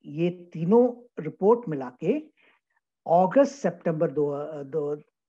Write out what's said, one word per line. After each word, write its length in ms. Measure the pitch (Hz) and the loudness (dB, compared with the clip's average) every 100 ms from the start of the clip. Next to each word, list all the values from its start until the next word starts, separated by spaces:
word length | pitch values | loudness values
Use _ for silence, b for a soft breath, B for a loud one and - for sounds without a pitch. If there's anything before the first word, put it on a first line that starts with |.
| - | -14
ये 240 | 147 175 | -2 -2
तीनों 840 | 175 175 160 170 233 247 247 - - | -2 -14 -6 2 4 4 0 -16 -12
रिपोर्ट 460 | 156 - 196 233 185 | -12 0 2 2 0
मिला 220 | 143 127 - | -8 -8 -6
के 180 | 165 302 311 _ _ _ _ _ _ _ - | -4 -4 -6 _ _ _ _ _ _ _ 0
अगस्त, 460 | 170 185 269 - | 2 4 4 2
सितंबर 580 | - 180 175 175 156 160 | 0 -6 -4 -4 -2 -2
दो, 200 | 139 147 | 0 -2
अ, 320 | 143 151 151 | -4 -8 -10
दो, 340 | 139 156 147 147 - _ | -8 -6 -4 -8 -12 _